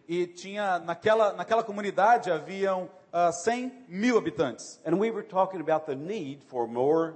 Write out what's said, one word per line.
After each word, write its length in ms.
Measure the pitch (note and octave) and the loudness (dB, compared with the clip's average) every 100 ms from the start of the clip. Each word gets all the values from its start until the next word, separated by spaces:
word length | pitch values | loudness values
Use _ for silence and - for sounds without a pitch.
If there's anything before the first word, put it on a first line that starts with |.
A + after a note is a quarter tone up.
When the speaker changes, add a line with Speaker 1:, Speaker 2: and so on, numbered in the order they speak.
| - | -6
Speaker 1:
E 180 | F3 F3 | -4 -4
tinha, 520 | F3 F#3+ G#3 G3+ F3+ | -6 -12 -4 -2 -2
naquela, 560 | E3+ E3+ G#3 A3 G#3 | -4 -2 2 4 4
naquela 280 | F3 F3 A3+ | 0 0 0
comunidade 680 | A3+ G3+ G3+ F3 G#3 A#3+ F#3 | 0 -4 -4 4 6 6 4
haviam, 580 | D#3+ C#3+ F#3+ G3 F#3 F3+ - _ | -2 -4 -2 0 0 -4 -14 _
ah, 180 | E3+ F3 | 2 2
cem 380 | E3+ A3 A#3+ B3+ - - | 2 -2 -2 -4 -10 -12
mil 300 | F3+ A#3+ A3+ | 0 4 4
habitantes. 640 | D#3+ D#3 C#3 A2 - - D#3+ | 2 -2 -2 -2 -14 -12 -2
Speaker 2:
And 80 | |
we 160 | F3+ A3+ | 0 0
were 120 | G#3 | -2
talking 380 | G3+ F#3 F#3 F#3 | -4 0 0 -2
about 240 | D3+ D#3 | -2 -2
the 100 | D#3 | -2
need 480 | C3+ D#3+ A3 C#3 C#3+ - | -8 -6 -8 -8 -12 -8
for 200 | B2+ A2+ | -4 -2
more 460 | A#2+ C3+ D#3+ E3 | 0 2 2 0